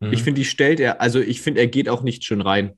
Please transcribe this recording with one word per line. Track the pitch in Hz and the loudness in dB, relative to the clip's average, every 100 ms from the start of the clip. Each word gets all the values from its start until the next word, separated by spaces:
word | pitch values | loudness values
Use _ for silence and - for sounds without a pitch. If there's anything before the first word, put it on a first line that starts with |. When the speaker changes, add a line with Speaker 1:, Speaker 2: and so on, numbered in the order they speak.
Speaker 1:
Mhm. | 107 | -4
Speaker 2:
Ich | 113 | -2
finde, | 135 139 | 0 0
die | |
stellt | 127 127 143 156 | -2 2 2 4
er, | 123 - | 0 0
also | 120 123 | 0 2
ich | 127 123 | 0 -2
finde, | 156 117 | -2 2
er | 120 | 2
geht | 135 117 | 0 0
auch | 120 | -2
nicht | 127 - | -4 -6
schön | - 104 | -4 -2
rein. | 95 98 98 | 0 0 0